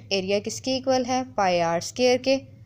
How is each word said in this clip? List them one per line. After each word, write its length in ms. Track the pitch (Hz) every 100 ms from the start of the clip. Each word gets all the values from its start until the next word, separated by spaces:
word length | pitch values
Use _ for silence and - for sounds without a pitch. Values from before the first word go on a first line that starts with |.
| -
area 280 | 196 190 202
किसके 320 | 214 - 254 262
इक्वल 280 | 262 262
है? 200 | 247 254
पाई 340 | 262 - 190 175
आर 220 | 165 170
स्क्वायर 380 | - - 247 247
के। 180 | 254 269 - -